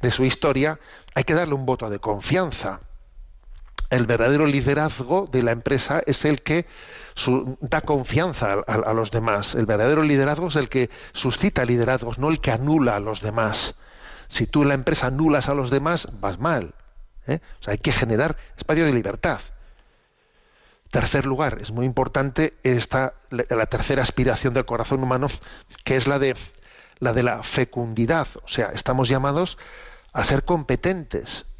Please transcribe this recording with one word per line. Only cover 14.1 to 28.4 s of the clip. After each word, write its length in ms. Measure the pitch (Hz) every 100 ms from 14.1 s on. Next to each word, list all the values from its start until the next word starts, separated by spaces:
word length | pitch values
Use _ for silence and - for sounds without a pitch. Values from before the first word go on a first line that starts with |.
| - -
Si 180 | - 113
tú 180 | 147
en 40 | 143
la 60 |
empresa 340 | 139 131 160 127
anulas 400 | 131 156 143 127
a 60 |
los 160 | 143 127
demás, 400 | 139 147 170 - -
vas 180 | 98 90
mal, 380 | 143 147 85 - - - - - -
¿eh? 120 | 151 - -
O 20 |
sea, 80 | -
hay 60 | 104
que 160 | -
generar 420 | 120 120 110 156 156 - -
espacios 300 | - 160 160
de 60 |
libertad. 460 | 123 98 110 175 120 - - - - _ _ _ _ _ _ _ _ _ _ -
Tercer 340 | 131 - 143 135
lugar, 340 | 135 147 113
es 100 | -
muy 140 | 113 127
importante 720 | 123 127 135 139 127 156 -
esta, 500 | 131 123 113 131 131 - _
la, 160 | 123 120
la 160 | 120 110
tercera 380 | 117 - 139
aspiración 500 | 123 - 127 113 135
del 120 | 123 120
corazón 380 | 117 117 135
humano, 240 | 131 127 135 - - - - -
que 120 | - 131
es 120 | 123
la 120 | 139
de, 160 | 135 123 - - - - - _
la 140 | 127
de 100 | 117
la 200 | 123 110
fecundidad. 840 | - - 123 - 120 113 120 165 139 -